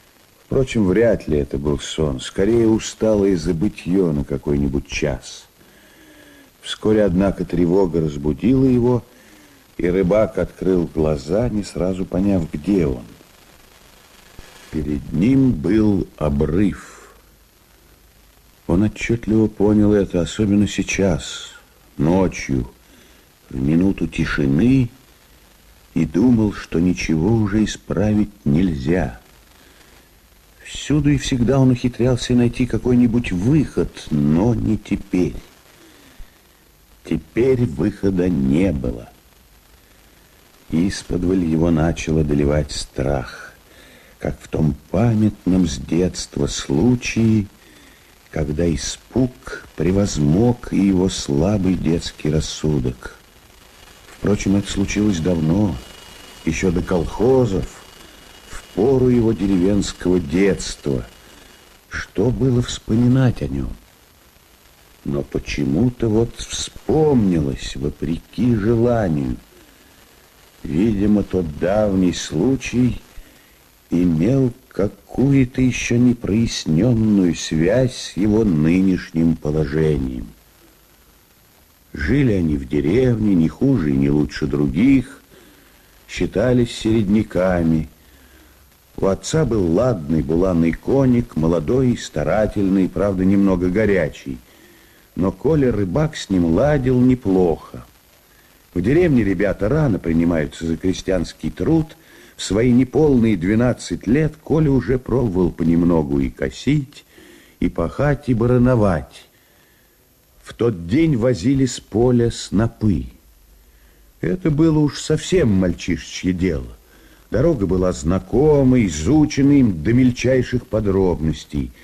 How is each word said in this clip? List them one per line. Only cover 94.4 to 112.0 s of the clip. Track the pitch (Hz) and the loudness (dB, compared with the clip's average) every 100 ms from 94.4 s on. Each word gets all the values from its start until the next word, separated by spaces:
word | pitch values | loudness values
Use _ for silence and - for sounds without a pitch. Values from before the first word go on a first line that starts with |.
| - - - - - _ _ - | -16 -20 -20 -20 -20 _ _ -4
Но | 95 | -2
Коля | - 131 156 127 | -2 0 2 2
рыбак | 104 95 98 156 - | 0 -2 -2 -2 -4
с | - | -2
ним | 92 85 | 0 2
ладил | 82 143 147 127 127 | 2 2 2 2 4
неплохо. | 127 127 98 92 87 73 - 62 - _ _ _ _ _ _ _ _ | 4 2 2 2 2 0 -8 -18 -18 _ _ _ _ _ _ _ _
В | 90 | -4
деревне | 92 160 180 127 98 | 0 2 4 2 2
ребята | 92 98 87 101 | 0 -2 -2 -2
рано | 151 147 90 | 0 0 0
принимаются | 85 82 85 82 71 - 82 | 0 0 2 0 -2 -6 -6
за | 80 | -4
крестьянский | 92 90 - 92 78 - 78 | -2 -4 -2 -4 -4 -8 -10
труд. | - 92 160 156 - - - - - | -4 0 0 -2 -10 -20 -20 -20 -12
В | |
свои | - 98 123 | -4 0 4
неполные | 123 127 135 151 131 113 98 | 4 2 2 4 4 2 0
двенадцать | 90 110 123 107 - 87 - | 0 2 0 -2 -6 -6 0
лет | 139 151 - | 0 0 -4
Коля | - 147 156 | -2 0 2
уже | 135 127 131 | 2 0 -4
пробовал | - 120 120 90 87 | -2 -2 0 0 0
понемногу | - 82 85 87 82 71 69 | 0 0 2 2 2 0 -2
и | 65 | -2
косить, | - 67 - - 151 127 - - - - - - - | -4 -6 -4 -2 0 -2 -12 -20 -20 -20 -20 -20 -6
и | 90 | -4
пахать, | - 82 - 143 139 - | -2 -4 -2 0 0 -2
и | |
барановать. | 117 120 123 123 123 101 80 67 - - _ _ _ _ _ _ _ _ _ _ _ | 0 2 4 4 4 2 0 -4 -16 -20 _ _ _ _ _ _ _ _ _ _ _
В | - | -14
тот | - 117 92 85 | -4 -2 -2 -2
день | 131 165 123 | 0 2 2
возили | 127 107 110 135 131 | 0 0 0 0 0
с | - | -4
поля | - 101 | -4 0